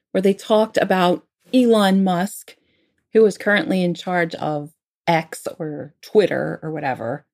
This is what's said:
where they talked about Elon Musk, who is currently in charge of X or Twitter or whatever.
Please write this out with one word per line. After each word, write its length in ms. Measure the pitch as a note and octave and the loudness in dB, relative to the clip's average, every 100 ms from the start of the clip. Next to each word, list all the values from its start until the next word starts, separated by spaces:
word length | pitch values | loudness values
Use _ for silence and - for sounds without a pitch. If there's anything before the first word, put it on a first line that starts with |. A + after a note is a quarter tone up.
| _ | _
where 100 | F#3+ | 0
they 140 | G3 G3 | 0 0
talked 420 | - G#3+ A3 - | 2 2 2 0
about 480 | G3 F#3 F3+ F3 _ _ - | 0 2 2 0 _ _ -2
Elon 520 | B3+ A#3+ A3 G3 F#3+ | 2 4 4 4 2
Musk, 540 | F#3+ F3 F#3+ - - - _ _ _ _ _ | 2 0 -4 -8 -20 -20 _ _ _ _ _
who 120 | A3 G#3+ | 4 4
is 140 | - | 2
currently 440 | G#3 G3+ - F#3+ | -2 0 0 0
in 120 | F3+ E3+ | 0 -2
charge 400 | - F3+ E3+ - | -4 -2 -2 -4
of 360 | D3+ D3 D3 _ _ _ - | -6 -6 -10 _ _ _ -2
X 400 | E3 D#3+ - - - | -2 -2 -10 -12 -10
or 380 | D#3 D3 D3 _ | -10 -10 -14 _
Twitter 560 | - G#3+ F3+ C3+ D3+ - | 0 2 2 0 -4 -6
or 80 | D#3+ | -8
whatever. 560 | D#3 C#3+ A#2+ A2+ C#3+ _ | -6 -6 -4 -6 -8 _